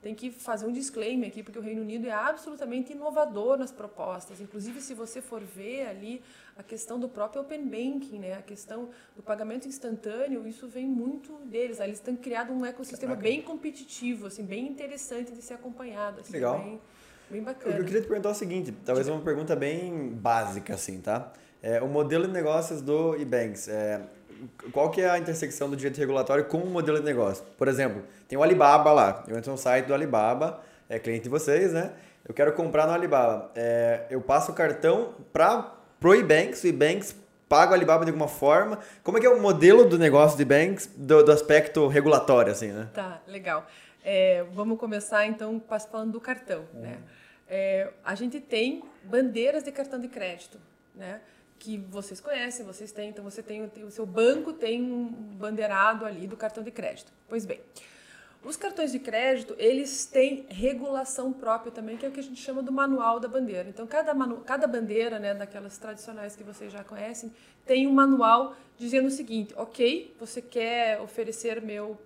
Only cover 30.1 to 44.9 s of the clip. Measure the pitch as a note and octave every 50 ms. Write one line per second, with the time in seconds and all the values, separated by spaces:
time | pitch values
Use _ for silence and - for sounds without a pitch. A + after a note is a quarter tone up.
30.1 | B2 A2 G#2+ A2 B2 C3 D3+ E3+ F#3 - - - - _ _ _ A#2 A2+ - A#2
31.1 | A2+ A#2 A2+ B2 B2+ D#3 D#3 - C#3+ D#3+ F#3+ F#3+ E3 E3 F3 F#3+ - - - -
32.1 | _ _ _ - A2+ - C#3+ D3+ D3+ - E3+ D#3+ C3 D3+ D#3 D#3 E3+ F3 F3+ E3+
33.1 | D3 C3+ B2 A#2 A2 G#2+ A2 - - A#2 A#2 A#2 A#2 A#2 A#2 A#2 A#2 A#2 - -
34.1 | C3 C3 A2+ - C3+ D3 D3 - - - E3+ D3+ C#3 - - D#3+ F3+ G#3 A#3 -
35.1 | - - - - _ - - G3 A3+ A#3 - - - - - _ _ _ - E3+
36.1 | G3 A3+ A#3 D3+ D3+ D#3 F3+ G#3+ - - - F3+ D#3+ C3+ D3 D3+ F3 G3+ G3 -
37.1 | - - - _ _ _ _ _ D3 D3 E3 F3 F#3 F3+ E3+ D#3 D#3+ D#3+ E3+ E3
38.1 | D#3 D3+ D#3 C#3+ - - - C#3 D3+ E3+ G3+ G#3+ G#3+ G#3 - - - - _ -
39.1 | F#3 A3+ A3+ B3+ B3 A#3+ G3+ G3+ F#3+ D#3 D3+ F3 G3+ A#3 A#3+ F#3+ E3+ E3+ E3 D#3
40.1 | C3 C#3+ D3+ D3+ D3+ C3+ D3 B2 C#3 C#3+ D#3+ F#3 G3 - - - - - C#3 C3+
41.1 | D#3 D3+ D3+ D3 D3+ D3 D3+ - D3+ D3+ D3+ D3+ - E3 D3+ C3+ C#3 D3 C#3+ D#3
42.1 | D3+ C3+ - - C3+ B2 A2+ G2+ G#2 G2+ A#2+ G#2 G2+ G#2 A2 A2+ - - G3 F#3
43.1 | F3 D#3+ - - G3 G3 F#3 F3+ D#3+ D3+ D#3 - - - - - _ _ _ G3
44.1 | G3+ F#3+ F#3+ F#3+ F#3 F3 F3 F3 F#3 F#3+ G#3 A3 A3+ A3+ A#3+ A3+